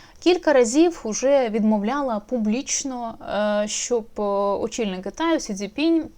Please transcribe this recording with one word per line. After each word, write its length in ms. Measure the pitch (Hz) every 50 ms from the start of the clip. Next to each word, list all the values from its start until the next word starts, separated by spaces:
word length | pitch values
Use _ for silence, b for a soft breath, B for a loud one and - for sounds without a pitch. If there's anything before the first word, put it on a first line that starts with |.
| B B B -
кілька 320 | - 330 359 349 - 320 285
разів 480 | 262 247 220 240 302 339 359 339 - -
уже 440 | 220 208 - 254 269 285 277 262 226
відмовляла 720 | 202 226 208 220 214 208 196 220 269 294 285 262 220 208
публічно, 920 | 208 - 254 240 214 214 214 254 277 - - - - 277 254 247 240 226 220 - - - - 202 208 208 208 208 208
е, 40 | 214
щоб, 380 | - - - - 240 233 214 - - -
е, 40 | 208
очільник 800 | 202 202 196 202 202 196 - - 214 - - 226 196 185 185 190
Китаю 380 | 202 - - 320 330 330 277
Сі 140 | - - 208
Цзіньпінь 500 | 190 202 202 - - 302 330 330 320 311 - -